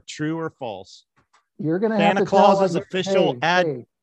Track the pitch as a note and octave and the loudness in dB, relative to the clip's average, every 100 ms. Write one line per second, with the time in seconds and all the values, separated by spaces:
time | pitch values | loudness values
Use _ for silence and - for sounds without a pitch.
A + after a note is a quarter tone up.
0 | - - D3+ E3 D#3+ - A#2+ F#2+ G2+ - | -6 -8 -6 -6 -8 -10 -12 -12 -16 -20
1 | _ _ _ _ _ - D3+ F3+ A3 A3 | _ _ _ _ _ -8 -4 -2 -2 0
2 | F#3 G3 F#3+ G3 G3+ G3 F#3+ E3+ - F#3 | 2 0 2 4 6 6 2 -2 -4 -6
3 | F#3+ F#3+ E3 B2 D#3 F3+ E3+ B2+ - _ | 0 0 0 0 0 2 0 -4 -12 _